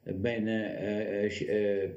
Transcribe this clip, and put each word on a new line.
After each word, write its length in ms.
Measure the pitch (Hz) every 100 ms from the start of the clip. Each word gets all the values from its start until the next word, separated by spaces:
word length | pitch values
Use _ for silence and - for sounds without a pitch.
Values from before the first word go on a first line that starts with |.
| -
بين، 380 | 95 120 117 110
آه، 800 | 110 104 - 101 104 104 101 104
ش-، 160 | - -
آه، 400 | 104 104 101 98